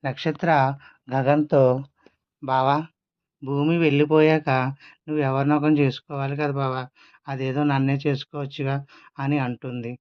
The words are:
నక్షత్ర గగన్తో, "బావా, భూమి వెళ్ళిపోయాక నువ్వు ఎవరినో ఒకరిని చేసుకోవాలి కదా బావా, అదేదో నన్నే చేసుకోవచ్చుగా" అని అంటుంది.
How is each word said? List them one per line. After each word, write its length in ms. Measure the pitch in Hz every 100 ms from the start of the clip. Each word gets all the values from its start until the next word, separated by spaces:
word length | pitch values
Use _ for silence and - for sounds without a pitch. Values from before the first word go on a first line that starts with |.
నక్షత్ర 460 | 139 131 165 147 170 151 135 139 - _ -
గగన్తో, 540 | 131 131 147 147 147 131 127 139 _ _ _ _ _
"బావా, 340 | 131 131 135 143 165 _ _ _ _ _
భూమి 340 | 135 143 147 170
వెళ్ళిపోయాక 720 | 165 143 147 156 156 156 151 131 127 139 - _
నువ్వు 200 | - 151
ఎవరినో 340 | 139 131 139 151
ఒకరిని 240 | 147 151
చేసుకోవాలి 560 | 139 127 _ 147 139 143
కదా 180 | 151
బావా, 280 | 139 135 131 127 _ _ _ -
అదేదో 340 | 135 135 131
నన్నే 320 | 147 139 135 139
చేసుకోవచ్చుగా" 760 | 143 139 - 151 139 - 135 139 139 - - -
అని 200 | 139 147
అంటుంది. 540 | 127 117 131 123 117 123